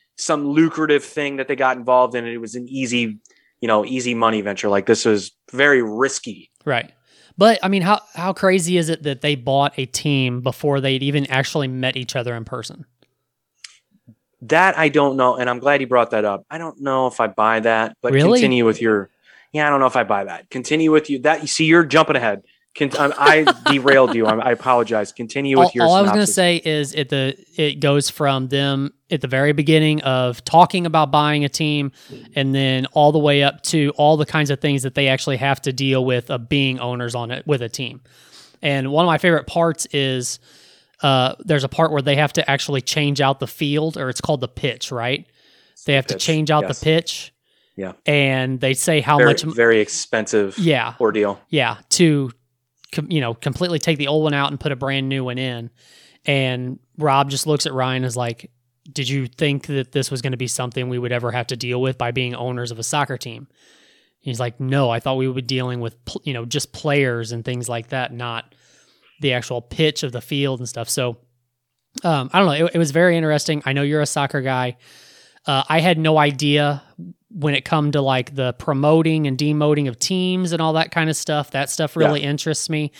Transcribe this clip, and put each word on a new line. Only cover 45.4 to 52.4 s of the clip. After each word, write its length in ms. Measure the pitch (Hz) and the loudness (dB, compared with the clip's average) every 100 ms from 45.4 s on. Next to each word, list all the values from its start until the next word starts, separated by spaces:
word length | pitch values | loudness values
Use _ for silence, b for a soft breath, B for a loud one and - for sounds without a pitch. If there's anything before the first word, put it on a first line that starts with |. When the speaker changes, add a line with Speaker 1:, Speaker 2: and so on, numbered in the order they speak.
| b b b _ - | b b b _ 0
Speaker 2:
They 80 | |
have 140 | 139 131 | 0 0
to 80 | 92 | -6
Speaker 1:
Pitch, 80 | - | -2
Speaker 2:
change 240 | 156 156 | 0 2
out 120 | 151 | 0
Speaker 1:
yes. 160 | - 131 | 0 -2
Speaker 2:
the 40 | 156 | 0
pitch. 480 | 160 - - - _ _ _ _ - | 0 -2 -10 -14 _ _ _ _ -12
Speaker 1:
Yeah. 160 | 92 - - | -12 -6 0
Speaker 2:
And 540 | 147 139 131 131 131 | 2 2 0 -2 -2
they 140 | 131 | -2
say 280 | 135 - 156 | 0 2 0
how 160 | 135 147 | 2 4
Speaker 1:
Very, 120 | 120 | 6
Speaker 2:
much 140 | 117 | 4
m- 100 | 156 | -2
Speaker 1:
very 260 | 117 117 113 | 2 4 4
expensive 760 | 104 - - 117 107 110 98 98 | 2 -4 -4 -4 0 0 0 0
Speaker 2:
Yeah. 360 | 165 135 113 117 | 0 2 -2 -2
Speaker 1:
ordeal. 400 | 113 107 101 98 _ | 0 2 -2 -2 _
Speaker 2:
Yeah, 280 | 151 120 113 _ | 0 0 -2 _
to 420 | - 170 147 131 - | 2 4 4 -2 -10